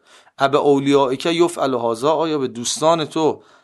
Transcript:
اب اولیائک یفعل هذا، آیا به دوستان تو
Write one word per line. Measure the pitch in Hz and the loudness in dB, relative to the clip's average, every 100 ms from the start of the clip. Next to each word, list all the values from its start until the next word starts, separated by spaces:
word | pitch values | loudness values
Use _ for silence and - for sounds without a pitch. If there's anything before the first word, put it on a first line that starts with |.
| _ - _ - | _ -20 _ -4
اب | 139 139 | 0 2
اولیائک | 147 139 139 139 135 135 175 | 4 2 4 2 2 -2 -2
یفعل | 165 170 - 139 127 | 0 0 0 -2 -2
هذا، | 117 113 139 | -2 -2 0
آیا | 151 160 151 | 0 0 -2
به | 127 | -4
دوستان | 113 120 - 156 170 147 | -6 -8 -2 2 2 0
تو | 165 151 107 - _ | -2 -2 -2 -8 _